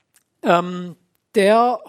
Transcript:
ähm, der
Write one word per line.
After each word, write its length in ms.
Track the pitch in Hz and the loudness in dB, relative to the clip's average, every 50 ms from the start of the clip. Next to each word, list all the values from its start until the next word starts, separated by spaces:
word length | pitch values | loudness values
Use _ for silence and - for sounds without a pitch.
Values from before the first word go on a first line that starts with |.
| _ _ _ _ _ _ _ _ - | _ _ _ _ _ _ _ _ -2
ähm, 520 | 240 175 175 175 180 180 180 180 180 156 - _ _ _ _ _ _ - | 0 0 0 0 -4 -8 -10 -12 -14 -16 -20 _ _ _ _ _ _ -2
der 480 | 214 190 196 214 226 240 247 240 220 - | 0 2 2 4 2 2 0 -2 -6 -10